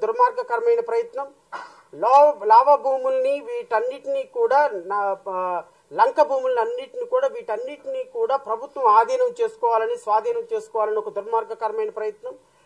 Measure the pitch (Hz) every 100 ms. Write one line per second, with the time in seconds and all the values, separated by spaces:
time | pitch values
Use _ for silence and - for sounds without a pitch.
0 | 427 480 480 480 480 466 466 466 466 466
1 | 466 262 277 - _ - - - _ 143
2 | 214 285 294 240 214 233 277 277 262 262
3 | 262 262 262 285 453 480 - 427 494 285
4 | 277 269 - 240 226 277 294 196 180 202
5 | 202 190 196 185 185 175 - _ - 156
6 | 523 320 294 523 508 480 453 494 539 494
7 | 480 508 539 453 - 214 262 294 269 262
8 | 254 233 226 269 226 226 269 277 254 214
9 | 233 254 247 - 220 - 466 453 440 240
10 | 208 220 233 233 226 220 - 220 214 214
11 | 208 202 202 226 214 453 440 427 427 427
12 | 427 415 508 508 _ _